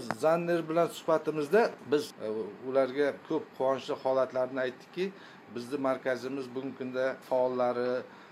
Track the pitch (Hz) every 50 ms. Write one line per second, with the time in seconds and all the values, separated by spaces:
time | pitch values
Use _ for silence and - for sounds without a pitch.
0 | 127 113 - - 143 156 165 175 170 170 175 165 160 156 160 170 170 151 - -
1 | - - 160 156 156 160 151 156 147 143 180 220 233 - - - - 123 143 147
2 | 147 - - - 110 110 107 110 98 104 95 98 117 131 131 135 135 127 127 143
3 | 147 139 139 143 - - 160 147 - - - - 131 131 135 123 123 - 139 -
4 | - 135 131 131 127 123 123 131 127 123 131 131 131 127 127 - - - - 175
5 | 185 196 190 - - - - - - - 107 120 120 120 143 139 135 131 131 120
6 | - 135 127 120 120 127 139 139 131 123 120 131 131 135 - - 131 127 127 127
7 | 131 131 123 - - - 131 127 127 127 127 123 123 123 120 120 123 123 123 127
8 | 117 - - - - -